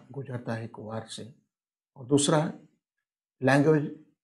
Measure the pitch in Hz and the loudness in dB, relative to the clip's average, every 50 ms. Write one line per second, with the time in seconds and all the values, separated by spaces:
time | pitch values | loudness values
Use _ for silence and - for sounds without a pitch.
0 | - - - 139 127 131 123 120 - 120 113 113 113 104 - - 95 107 113 110 | -12 -16 -16 -14 -12 -12 -12 -10 -8 -8 -8 -8 -10 -12 -14 -14 -14 -12 -12 -12
1 | 107 - - - 104 123 - _ _ _ _ _ _ _ _ _ _ _ _ 139 | -12 -12 -14 -14 -16 -16 -18 _ _ _ _ _ _ _ _ _ _ _ _ -14
2 | 127 113 147 139 143 175 160 151 160 - - - - _ _ _ _ _ _ _ | -2 2 2 4 4 4 2 2 2 0 -6 -12 -18 _ _ _ _ _ _ _
3 | _ _ _ _ _ _ _ - 123 131 135 147 143 156 156 151 151 - - - | _ _ _ _ _ _ _ -2 2 4 4 6 6 6 4 4 2 -2 -6 -12
4 | - _ _ _ | -18 _ _ _